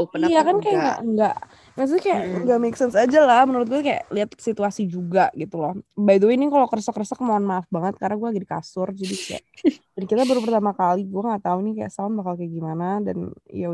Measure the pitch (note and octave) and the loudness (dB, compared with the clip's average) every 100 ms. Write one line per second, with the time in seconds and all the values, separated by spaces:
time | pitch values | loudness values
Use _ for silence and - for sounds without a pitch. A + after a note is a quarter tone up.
0 | - D#4 E4 D#4+ D#4 G4+ G#4 F#4 C#4+ - | 0 0 2 4 4 2 0 0 0 -2
1 | A#3 G#3+ G#3 - - - _ - C4+ F4 | -2 0 0 -2 -12 -20 _ -4 0 2
2 | G4 - F3+ F#3 B3 A#3+ A#3 A3+ B3 G3+ | 2 0 -2 -2 2 2 0 0 0 2
3 | B3 D4+ C#4 A#3+ C4 B3 A#3 C#4 C#4+ - | 4 6 8 8 6 2 0 0 0 -2
4 | - G3+ G#3 - A#3 G#3 G3+ G#3 F#3+ F3+ | -4 -4 -4 -6 -6 -2 -2 -2 -4 -4
5 | F3 F#3+ E3+ - D3+ E3+ D3+ F#3 - - | 0 2 2 0 -8 -6 -6 -6 -8 0
6 | G#3 G3 G#3 B3+ C#4+ C#4+ B3 A3 - G#3+ | 4 6 6 4 2 2 2 0 -4 -6
7 | G#3 - B3 G#3 G3+ F#3 F3 E3+ F#3 - | -6 -4 -2 0 0 -4 -4 -4 -4 -4
8 | F#3+ G#3 A#3 G3+ - D#3+ - F#3 F#3 G3 | -4 -4 -4 -6 -6 -10 -8 -6 -6 -6
9 | F#3 F#3+ - - - _ E4+ - _ - | -8 -8 -8 -12 -14 _ -2 -2 _ -10
10 | F#3 A3 C4 B3 A3 A3+ G3+ F#3+ F3+ F#3 | -2 0 2 0 0 0 0 0 0 0
11 | F#3+ F#3+ A#3 G#3 F3+ F3+ G#3 A3 G#3 - | -2 -4 -4 -4 -2 -2 -4 -6 -8 -6
12 | G3+ G#3+ F#3 F3 E3+ E3 D#3+ D#3+ F3+ G3+ | -6 -4 -6 -6 -8 -8 -6 -4 -4 -4
13 | G3 F3+ F3+ - - - E3+ | -4 -6 -8 -12 -12 -8 -6